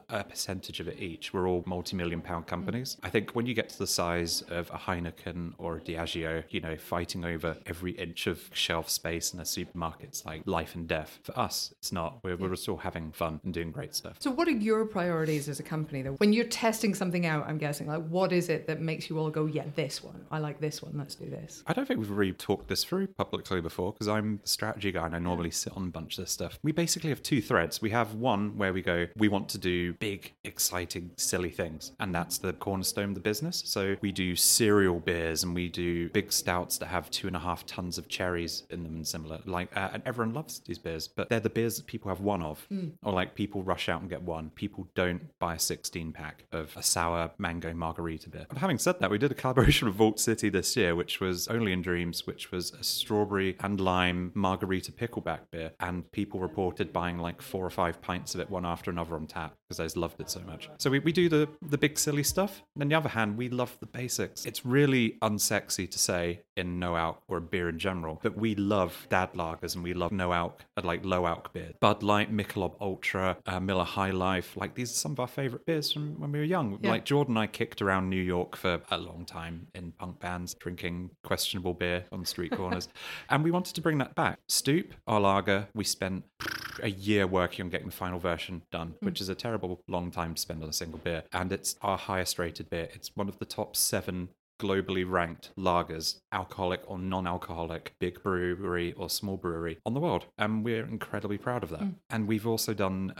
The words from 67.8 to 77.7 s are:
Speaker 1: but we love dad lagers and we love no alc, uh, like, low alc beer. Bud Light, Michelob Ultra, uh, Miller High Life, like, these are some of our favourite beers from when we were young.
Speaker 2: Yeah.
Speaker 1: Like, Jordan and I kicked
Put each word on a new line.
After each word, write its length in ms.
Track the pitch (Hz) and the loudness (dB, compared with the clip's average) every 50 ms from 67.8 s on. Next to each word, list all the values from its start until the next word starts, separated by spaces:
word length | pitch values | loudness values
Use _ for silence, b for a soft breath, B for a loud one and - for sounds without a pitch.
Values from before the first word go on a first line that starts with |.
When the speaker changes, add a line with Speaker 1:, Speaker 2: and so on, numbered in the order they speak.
| 90 98 92 87 82 80 78 - - | 0 0 0 0 -2 -4 -6 -2 -2
Speaker 1:
but 120 | 110 95 | -2 0
we 200 | 104 110 113 104 | 2 0 2 2
love 500 | 98 101 98 107 101 90 82 - - - - | 2 4 4 6 6 4 2 0 -6 -2 2
dad 240 | 101 92 92 92 - | 4 4 4 2 0
lagers 420 | 92 85 82 82 - - 82 - | -4 -4 -4 -4 -4 -6 -6 -4
and 80 | 90 87 | -4 -4
we 100 | 87 87 | -2 0
love 160 | 87 87 85 | 0 0 0
no 220 | 104 95 92 87 87 | 2 2 2 4 4
alc, 320 | 87 85 87 - - - - _ | 2 2 0 -4 -10 -18 -10 _
uh, 60 | 104 90 | -4 -2
like, 220 | 87 85 87 90 | 0 0 0 0
low 220 | 95 92 90 87 | 2 2 2 4
alc 260 | 85 82 - - - - | 2 0 -2 -6 -10 -10
beer. 220 | 90 82 82 80 - | -10 -10 -10 -2 4
Bud 240 | - 104 104 - 104 | 6 6 6 6 4
Light, 300 | 101 104 104 104 - 113 | 4 4 4 4 2 0
Michelob 420 | 101 98 - - 107 92 85 - - | -2 -2 -2 -2 0 0 -2 -2 -2
Ultra, 560 | 104 98 95 - - - - 95 92 92 87 - - | -4 -4 -4 -2 -2 -2 0 2 2 2 0 0 -4
uh, 140 | - 92 90 | -4 -4 -2
Miller 240 | 92 95 95 92 85 | 0 2 2 2 2
High 260 | - - 101 95 95 | 2 2 0 0 2
Life, 460 | 95 92 92 92 95 90 85 - - | 2 2 2 2 2 2 0 -4 -6
like, 180 | 98 101 82 - | -6 -6 -6 -4
these 160 | 127 123 117 | -6 -6 -4
are 40 | - | -2
some 180 | - - 151 147 | -2 -2 -2 -2
of 80 | 131 | -2
our 80 | 127 120 | -4 -4
favourite 360 | - - 135 127 120 - - | -4 -4 -4 -4 -4 -4 -2
beers 280 | - 165 151 147 - - | -2 0 0 0 -2 -2
from 260 | 151 147 151 151 - | -2 -4 -6 -6 -6
when 140 | 151 143 143 | -4 -2 -2
we 80 | 147 | 0
were 40 | 151 | 0
young. 360 | 156 185 180 139 104 98 104 - | 2 2 2 2 0 -2 0 2
Speaker 2:
Yeah. 80 | - | 2
Speaker 1:
Like, 140 | 113 113 - | 2 2 2
Jordan 320 | - 139 147 143 127 117 | 4 4 4 6 6 4
and 80 | 110 107 | 4 2
I 20 | |
kicked 340 | 101 - - 117 - | 2 0 -2 -4 -4